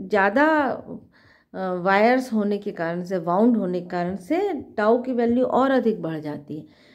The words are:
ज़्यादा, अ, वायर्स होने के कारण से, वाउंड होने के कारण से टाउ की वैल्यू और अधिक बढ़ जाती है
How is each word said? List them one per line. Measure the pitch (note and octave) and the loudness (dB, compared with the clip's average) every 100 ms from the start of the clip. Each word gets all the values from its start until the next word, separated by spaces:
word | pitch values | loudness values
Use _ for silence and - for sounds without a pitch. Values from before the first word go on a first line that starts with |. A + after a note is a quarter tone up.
| F#3+ | -2
ज़्यादा, | G#3 G3 A3 D4+ D#4 C4+ - - E3+ - _ _ _ _ | 2 2 4 4 4 0 -4 -8 -16 -16 _ _ _ _
अ, | F#3+ F#3+ | -8 -6
वायर्स | F3+ F3 G3 A3 C4 B3+ | -2 2 4 4 2 0
होने | A3 G3+ G3+ | -2 0 -2
के | G#3 | -4
कारण | F3 E3 F3 | -6 -6 -6
से, | F3+ F#3+ | -6 -4
वाउंड | E3+ F3 A#3 A3 | 0 2 4 4
होने | F#3 F3+ | 0 -4
के | F3 | -4
कारण | F3+ F3 F#3+ | -4 -4 -6
से | - D#4+ G4+ | -4 -2 -2
टाउ | D4+ - - G#3 A#3+ | -4 -6 0 2 2
की | B3 | 0
वैल्यू | A#3+ A#3 A#3+ B3+ | -2 0 2 2
और | - C4 | 2 2
अधिक | C4 A#3+ F#3 | 2 2 0
बढ़ | E3 D#3+ | -4 -6
जाती | D3+ D3 - D3+ | -8 -10 -10 -14
है | - _ _ | -14 _ _